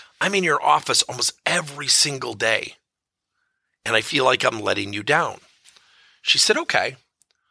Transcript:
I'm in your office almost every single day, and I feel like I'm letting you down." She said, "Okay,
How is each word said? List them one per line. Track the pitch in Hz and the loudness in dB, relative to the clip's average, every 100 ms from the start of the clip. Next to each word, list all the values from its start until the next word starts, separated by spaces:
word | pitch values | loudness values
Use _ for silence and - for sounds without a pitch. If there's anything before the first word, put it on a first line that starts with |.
| - - | -20 -4
I'm | 190 202 | 0 0
in | |
your | 170 143 | 0 2
office | - 151 - 120 | 2 2 2 0
almost | - 127 - - | 0 -2 -4 -2
every | 160 175 151 143 139 | -2 -2 -4 -6 0
single | - 151 135 123 107 | 2 2 -2 -8 -2
day, | 113 104 - - _ _ _ _ _ _ _ _ _ _ | 0 0 -2 -12 _ _ _ _ _ _ _ _ _ _
and | - 110 | -2 -2
I | |
feel | - 139 131 | 0 0 2
like | 127 | 2
I'm | 123 113 | 0 0
letting | 101 104 101 | -2 -2 -4
you | 101 | -6
down." | 104 156 143 - - _ - _ _ _ _ _ | 0 0 0 -6 -18 _ -20 _ _ _ _ _
She | - - | 0 2
said, | - 262 | 4 2
"Okay, | 339 120 107 131 _ _ _ _ _ | 0 0 0 -6 _ _ _ _ _